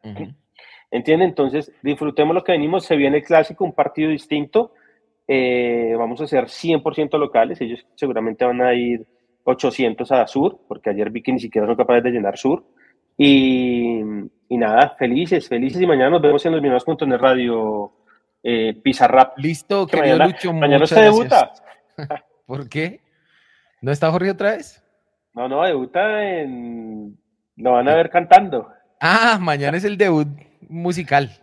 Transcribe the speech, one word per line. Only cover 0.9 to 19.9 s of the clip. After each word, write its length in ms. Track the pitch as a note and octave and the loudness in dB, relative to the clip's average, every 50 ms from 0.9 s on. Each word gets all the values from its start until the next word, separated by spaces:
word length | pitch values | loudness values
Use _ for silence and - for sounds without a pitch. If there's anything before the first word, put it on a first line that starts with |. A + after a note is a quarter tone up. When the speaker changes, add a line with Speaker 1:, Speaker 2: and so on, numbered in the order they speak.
Speaker 2:
¿Entiende? 340 | - A#2+ A#2+ D3+ D#3 E3 F#3+ | -8 -6 0 0 2 2 2
Entonces, 480 | F3+ - - C#3+ C3+ B2+ D3+ D3 - _ _ - | 0 0 -2 -4 -2 -2 -6 -8 -10 _ _ -6
disfrutemos 520 | C#3 D3 C#3+ D3+ D3+ C3+ - D3+ D#3 E3 | -6 -4 -4 -6 -6 0 0 0 0 0
lo 100 | F3+ E3+ | -2 0
que 80 | - G#3+ | 0 -2
venimos. 320 | D3+ D3 D3+ F3 F#3+ E3 | 0 0 -2 -2 -4 -2
Se 120 | - E3 | -2 0
viene 220 | D3 C#3 C#3 C#3+ D3+ | 0 2 0 0 -2
el 60 | C#3+ | 0
clásico, 400 | - E3+ D#3+ D#3+ - D#3+ _ G3 | 2 2 2 2 2 -4 _ -6
un 80 | E3 - | -6 -2
partido 380 | - - D3 - - D#3 D#3 | -2 -4 -4 -2 -4 -4 -2
distinto. 640 | D#3 C#3+ - _ - D3+ D3 D3 - G#3+ - - _ _ _ _ _ _ _ _ _ _ _ - | -4 -4 -4 _ -4 -4 -4 -2 -2 -2 -2 -2 _ _ _ _ _ _ _ _ _ _ _ -2
Eh, 680 | C#3 C3 B2+ B2+ B2 B2 B2 A#2+ A#2+ A#2 A#2 A2+ A#2 A#2 | 0 0 0 0 0 0 0 -2 -2 -2 -2 -2 -2 -2
vamos 220 | A#2 A2+ B2 B2 | -2 -4 -6 -8
a 60 | - | -8
ser 220 | - D3+ C3+ A#2+ A#2 | -2 -2 -2 -2 -2
cien 340 | - - - E3 E3 D3+ - | -8 -8 -2 -2 -2 0 -2
por 120 | E3 - | -4 -4
ciento 220 | - D3+ C#3+ - D3+ | -4 -4 -2 -2 -2
locales. 420 | D3 - - A#2 A2+ - - - | -2 0 2 0 0 0 -2 -8
Ellos 260 | C3 A2+ A#2 A#2+ _ _ _ | -8 -8 -8 -12 _ _ _
seguramente 500 | _ - C3+ A#2+ A2+ A2 A2+ A2 - B2 | _ -6 -4 -4 -4 -4 -6 -4 -2 -2
van 160 | B2 A#2+ B2 | -2 0 0
a 140 | B2+ B2+ B2 | 0 0 0
ir 320 | B2 A#2+ A#2+ A#2+ A2+ A2+ _ _ _ _ _ _ _ _ | 0 0 -2 -4 -6 -8 _ _ _ _ _ _ _ _
ochocientos 680 | - C3 B2+ - - - - C3 A#2 A2 - B2 - C3+ | -4 -2 0 -2 -4 -2 0 -2 -2 -2 -4 -4 0 2
a 140 | B2+ A2+ | 0 0
Sur, 340 | - - C3+ D3 G3 - - _ _ | 0 -2 -2 -2 -2 -4 -6 _ _
porque 220 | G2+ F#2+ _ A2 | -16 -8 _ -6
ayer 200 | G2+ G2+ G#2 G#2+ | -4 -2 -4 -6
vi 120 | A2 A#2+ A2+ | -6 -8 -4
que 100 | - B2+ | -4 -4
ni 80 | B2 | -4
siquiera 260 | A#2 A2+ - A2+ G#2 | -4 -4 -4 -2 -2
son 100 | G#2 A#2 | -2 0
capaces 260 | A#2 B2 A#2+ B2 A#2+ A#2+ | 0 2 2 2 2 2
de 60 | B2+ | 0
llenar 260 | A#2+ A#2+ G2+ G2 G2 | -2 -2 -2 -4 -6
Sur. 280 | - - C3 D#3 - _ _ _ _ _ _ _ _ _ _ _ | -2 -2 -2 -2 -2 _ _ _ _ _ _ _ _ _ _ _
Y, 840 | - C#3+ C#3+ C#3 C3+ C3 C3 C3 B2+ B2+ B2 B2 A#2+ A#2+ A#2 A#2 A2+ G#2+ G#2+ G#2+ G#2 G2 - _ _ _ _ | 2 4 6 6 6 4 2 0 0 0 -2 -2 -2 -2 -2 -4 -4 -6 -8 -8 -10 -10 -12 _ _ _ _
y 80 | B2 A#2+ | -4 -2
nada, 360 | A#2 G#2+ G#2+ A#2 C#3+ C#3+ - - | 0 2 4 4 4 2 2 -4
felices, 500 | C3+ B2 B2 C#3 F3 E3 F#3 D#3+ - - | -4 -2 0 -2 0 0 0 -2 -2 -2
felices. 320 | B2+ A#2 B2+ C3 A#2+ F3+ | -4 -4 -4 -4 -2 0
Y 60 | F#3 | 2
mañana 240 | F3 D#3 C3+ B2+ B2+ | 2 2 2 4 2
nos 100 | E3+ E3+ D3 | 2 4 4
vemos 220 | D3 D3+ C#3+ - | 4 2 4 0
en 80 | E3+ E3 | 0 -2
los 80 | D#3+ | 0
millonarios 240 | C#3+ C#3 B2+ B2+ - | 0 0 0 0 0
punto 220 | D#3+ D#3+ - D#3 | -2 -4 -2 -2
net 120 | C#3 B2+ A#2+ | -2 -2 2
Radio, 720 | B2 C3 C3 B2+ B2 A#2+ A#2 A2+ A2 G#2+ G#2+ G#2 G#2 G2 _ _ _ _ _ _ _ _ _ _ _ | 2 2 2 2 0 -2 -2 -2 -2 -4 -4 -6 -8 -10 _ _ _ _ _ _ _ _ _ _ _
eh, 320 | A#2+ A#2+ A2+ A2 A2 A2 - | -4 -2 -2 -2 -4 -4 -2
Pizarrap. 560 | _ C#3 C3 - C3+ B2 - B2+ - - - C3+ | _ -4 0 2 2 4 6 6 4 4 2 -8
Speaker 1:
Listo, 480 | C3+ D#3 E3 D3 - _ G3+ G3+ F#3+ | -6 -6 -6 -6 -8 _ -4 -2 -2
Speaker 2:
Que 100 | - | 0